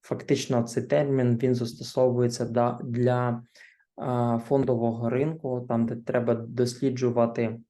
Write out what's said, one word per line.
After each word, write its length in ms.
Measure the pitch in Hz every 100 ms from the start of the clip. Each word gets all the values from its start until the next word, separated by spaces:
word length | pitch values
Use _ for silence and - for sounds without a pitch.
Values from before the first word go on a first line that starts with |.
фактично 600 | - 120 - 135 - 123
цей 200 | 117 -
термін, 540 | 113 143 143 135 123 117
він 180 | 127 123
застосовується 880 | 113 - - - 127 123 120 117 123
да-, 340 | 117 120 120
для, 600 | 123 120 123 123 123 117 120 - - _ _ -
е, 380 | 135 123 120 117 -
фондового 640 | 139 131 117 117 110 117
ринку, 560 | 123 151 160 135 123 123
там, 160 | 117 117
де 100 | 117
треба 400 | - 139 120 113
досліджувати 1200 | 113 120 120 - 135 123 127 120 117 120 117 113 -